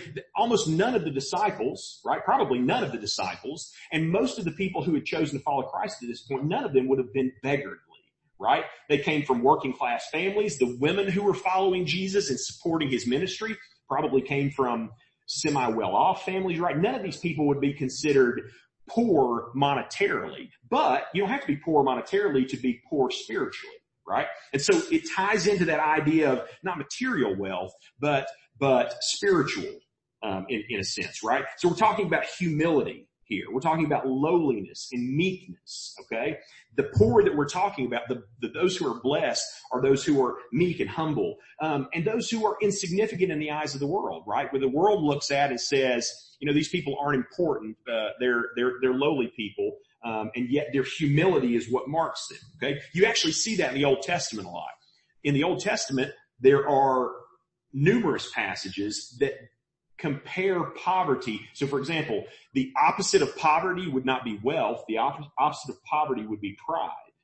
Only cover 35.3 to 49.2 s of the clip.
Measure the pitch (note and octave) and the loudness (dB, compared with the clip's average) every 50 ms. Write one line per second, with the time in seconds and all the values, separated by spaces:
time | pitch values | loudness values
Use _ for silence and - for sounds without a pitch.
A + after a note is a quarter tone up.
35.3 | F#3 F#3 - F#2 F2+ - _ - - - - - - - - - A2 A2+ B2 D3+ | -2 -4 -10 -16 -20 -20 _ -18 -16 -16 -16 -16 -16 -18 -12 -8 -6 -4 -4 -4
36.3 | D#3 - - - - - - _ _ - C#3 - - - G#3+ A#3 A#3+ G#3+ G3 - | -4 -6 -10 -20 -20 -20 -20 _ _ -2 -2 2 4 4 6 6 6 6 6 6
37.3 | D3 D3 C#3+ C#3+ - F3+ G3 G3 - - B2+ A#2 - A#2 - - B2 A#2 - - | 4 2 0 0 0 0 -2 -2 0 -2 -4 -4 -4 -4 -4 -4 -6 -6 -8 -14
38.3 | _ - A#2+ A2+ - D3+ F3 F#3+ F#3 - E3+ C3 A2+ A#2+ - C3 D3 - - B2+ | _ -8 -8 -6 -2 0 0 0 0 0 -2 -2 -4 -2 0 0 0 2 0 0
39.3 | - - - - - - - - - B2+ C#3 C3+ C3+ C3 - D#3+ D3 C3+ B2+ A#2+ | -2 -2 -4 -8 -12 -16 -10 -6 -2 2 4 4 4 4 4 2 4 4 4 2
40.3 | - - - - - C#3+ F3+ F3+ E3 - - - - E3+ D#3+ D#3 C#3+ A2+ F#2+ E2+ | 0 -4 -8 -4 0 2 2 2 0 -2 -4 -4 -2 -2 -2 0 0 0 -2 -2
41.3 | - - - - _ - D3+ D#3+ D3 C#3 C3 - - E3+ D#3+ G#3+ A3 A#3+ - - | -4 -8 -14 -18 _ -6 -4 -2 -2 -2 -4 -4 -4 -4 -2 0 -2 -2 -2 -2
42.3 | A3+ A3+ G#3+ G#3 - - G#3+ G3+ G3 - - F3 F3 G3+ A3 G#3+ - F3 F#3 F3 | -2 0 0 0 0 0 0 0 0 0 -2 -2 0 0 0 0 0 0 0 0
43.3 | D#3+ D3 D3+ D3+ D3 D3+ D3+ C#3+ C#3 C3+ C#3+ C#3 F3 G#3 D3+ G#2+ F2 D#2+ - G#2 | 0 -2 -4 -4 -4 -4 -4 -4 -4 -4 -2 -2 -2 -2 -2 -4 -6 -8 -6 -2
44.3 | G#2 B2+ C#3+ - C3+ C3+ C3+ C3 B2+ D3+ F3+ G#3+ G#3 G3+ D#3 D3 C#3 C#3+ - - | -2 -2 0 0 0 0 0 2 4 4 4 4 4 4 2 2 0 0 0 0
45.3 | C#3+ C#3 C#3+ C#3 B2+ A#2+ - - D3 C3+ C3+ B2+ B2 A#2+ A#2 - - - - - | 2 2 2 2 0 -2 -2 0 2 2 4 4 2 0 -2 -4 -8 -12 -18 -20
46.3 | _ - D3 D3 C#3+ D3+ D#3+ - - F3+ C#3+ C#3 C#3 C3+ C#3+ C#3+ C#3+ C3 A#2+ - | _ -6 -2 0 2 2 0 0 -2 -4 -2 -4 -4 -2 0 0 0 0 -2 -2
47.3 | - - F3 D#3 C3 A2 G#2+ A2 A2 - - B2 A#2 A2 G#2+ G#2 - A#2+ B2 B2+ | -2 0 0 0 0 -2 -4 -8 -12 -10 -6 -4 -2 -2 -2 -4 -2 0 0 2
48.3 | A#2+ A#2+ A#2 - - B2 B2 B2+ B2+ B2 C3 B2+ B2+ C3 C#3+ D#3 D#3+ C3+ | 2 2 0 -2 0 0 0 0 2 2 2 2 2 2 2 2 2 2